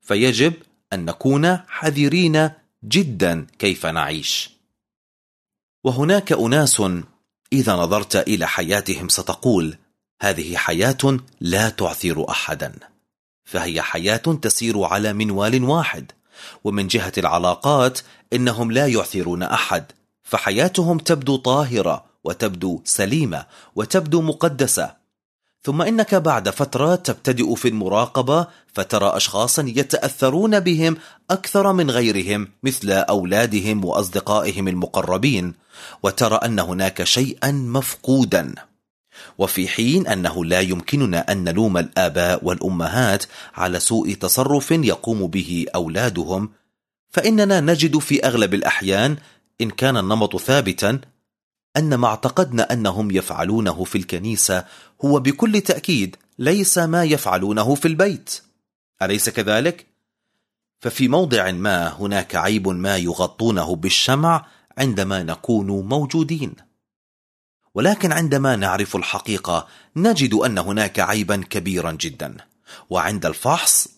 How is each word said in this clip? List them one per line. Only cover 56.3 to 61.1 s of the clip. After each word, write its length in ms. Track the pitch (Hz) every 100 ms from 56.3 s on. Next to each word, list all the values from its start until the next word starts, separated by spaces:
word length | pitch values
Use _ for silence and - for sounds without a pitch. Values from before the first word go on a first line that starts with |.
| -
ليس 380 | 131 196 190 -
ما 260 | 165 170
يفعلونه 720 | 165 147 - 92 98 107 107 143
في 120 | 165
البيت، 540 | 160 196 151 - - _ _ _ _ _ _
أليس 280 | 95 104 117
كذلك؟ 580 | 113 104 107 151 - - _ _ _ _ _ _ _ _ _
ففي 280 | 120 -
موضع 440 | 127